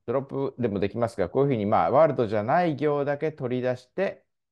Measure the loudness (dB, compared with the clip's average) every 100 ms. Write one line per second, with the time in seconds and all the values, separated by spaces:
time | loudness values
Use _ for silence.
0 | -4 -4 -4 -4 -4 -2 -2 0 -2 0
1 | -2 0 -2 2 2 2 2 2 4 4
2 | 4 2 0 -2 0 0 0 0 0 0
3 | -2 -2 -6 -6 -4 -2 -2 -4 -8 -4
4 | -4 -6 _ _ _